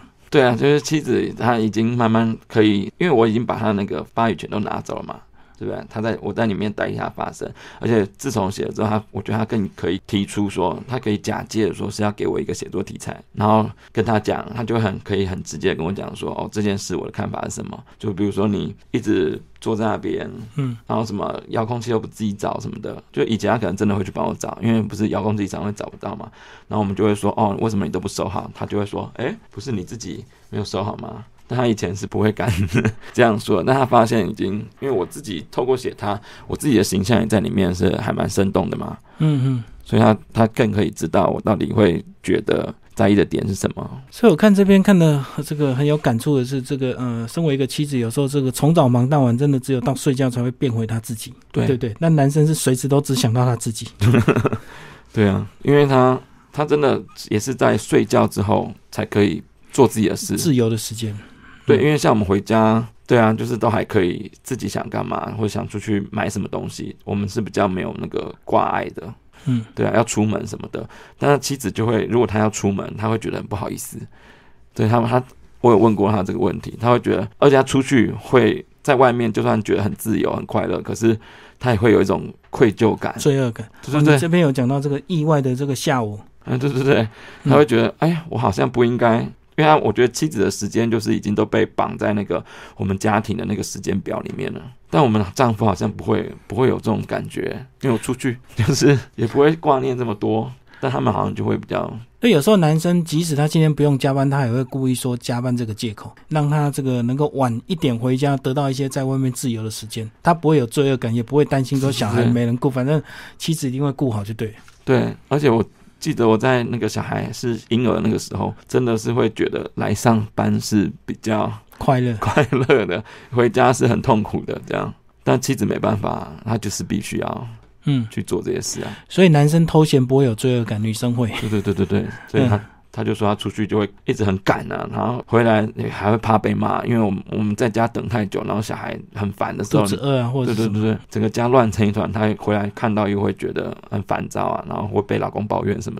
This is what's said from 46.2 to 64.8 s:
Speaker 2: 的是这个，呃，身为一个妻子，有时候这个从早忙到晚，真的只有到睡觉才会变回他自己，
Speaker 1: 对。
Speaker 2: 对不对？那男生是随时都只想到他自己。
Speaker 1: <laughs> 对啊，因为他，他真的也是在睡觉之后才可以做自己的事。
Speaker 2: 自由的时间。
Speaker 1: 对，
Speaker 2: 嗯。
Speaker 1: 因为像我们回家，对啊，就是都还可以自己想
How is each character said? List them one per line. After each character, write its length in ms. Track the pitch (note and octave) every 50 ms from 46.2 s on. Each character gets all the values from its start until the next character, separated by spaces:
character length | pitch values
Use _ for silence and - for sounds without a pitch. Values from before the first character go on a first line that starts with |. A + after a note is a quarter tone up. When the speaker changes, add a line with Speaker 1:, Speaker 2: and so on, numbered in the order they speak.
| - D#3 C#3+
Speaker 2:
的 80 | C3 B2
是 160 | B2 C#3 C3
这 160 | B2 - D3
个， 200 | C3 C3 B2+ A#2
呃， 300 | A2 B2+ B2 A#2 A#2 A#2
身 160 | A#2 - E3+ E3
为 100 | D3+ C#3
一 40 |
个 100 | C3+ C3+
妻 180 | B2 - - D3+
子， 100 | D3 C#3
有 140 | B2 A#2 A2+
时 100 | - D3
候 80 | C#3+
这 140 | C3 C#3+ C#3+
个 80 | C3 B2+
从 240 | - - D3 D3 E3
早 160 | E3+ C#3 B2
忙 180 | B2 A#2+ B2
到 140 | C3 D#3 D3
晚， 160 | C3 A#2+ A#2
真 140 | B2 C#3+ D3
的 80 | C#3 B2+
只 120 | - -
有 80 | C3+ B2
到 140 | B2 C#3 B2+
睡 220 | B2+ - D3 C3
觉 120 | C3 C3+
才 140 | B2+ A#2+ B2
会 80 | A#2+ B2+
变 240 | B2 - D3 B2+ A2
回 140 | A2+ A2+
他 120 | G#2+ A2+ A2+
自 140 | - - A#2
己， 180 | A2 - B2+ - - - -
Speaker 1:
对。 160 | - - A#2
Speaker 2:
对 80 | B2+ C3
不 60 | A2+
对？ 140 | B2 A2+ G#2 -
那 100 | E3 E3
男 200 | D#3+ C#3+ C3+ C#3
生 180 | C#3+ D#3 D3
是 80 | D#3 D#3
随 180 | - - C3 C3
时 140 | B2+ -
都 120 | C3+ C#3 C#3+
只 140 | C#3+ - C3+
想 180 | B2 C3+ A#2
到 140 | A2+ B2 B2
他 100 | B2+ A#2
自 160 | - - A#2
己。 160 | A2 - A#2 - - - G#2 A#2 - - - - - - - - -
Speaker 1:
<laughs> 600 | - - - - - - - - - - _ -
对 140 | A#2 G#2
啊， 200 | G2 F#2+ G2+ G#2 G#2 - -
因 140 | - C3+ C#3+
为 100 | D3 C#3+
他， 340 | C#3 C3+ B2+ B2+ B2+ C3 C3 - - - - _ _
他 140 | - C#3 D3+
真 160 | D3 D3 D3+
的 200 | C#3+ B2+ G#2+ G2+ - - - - - -
也 100 | - G#2+
是 140 | - C3+ B2+
在 240 | A#2 C3 A#2+ A2+
睡 260 | G#2+ - - A2+ A#2+ A2+
觉 240 | - A#2+ A#2 A2
之 140 | A2 - A2+
后 320 | G#2 G2+ G2+ G2 F#2 - - - - -
才 140 | - - G#2
可 180 | - - G#2 G2+
以 200 | F#2+ D#2 - - - _ _ - -
做 160 | - C#3 B2+
自 120 | A2 - G#2+
己 100 | G#2 -
的 60 | -
事。 200 | - - - F#2+
Speaker 2:
自 200 | - - E3+ C3+
由 140 | B2 A2+ A2+
的 80 | A2+
时 180 | G#2+ - - G#2+
间。 200 | A2 A#2 G#2+ G#2 G2+ - - - - - - - - -
Speaker 1:
对， 120 | - -
Speaker 2:
嗯。 40 | - C3+
Speaker 1:
因 20 |
为 120 | D3+ D3+
像 140 | C#3 - D#3+
我 40 | B2
们 100 | G#2+ G2+
回 140 | F2 G2 G2+
家， 440 | G2 - A2 A2 A2 A2 A2 A2+ A#2 - - _ _
对 100 | - B2+
啊， 160 | A#2+ A2+ A2 A2
就 120 | A2+ A#2
是 120 | A#2+ B2
都 120 | G#2+ A#2+ A#2
还 140 | G#2+ G2 F#2+
可 200 | - - G2+ F2+
以 280 | F2 F2+ E2+ G2+ - - _ _
自 120 | - C3
己 120 | A2 F2
想 200 | - - -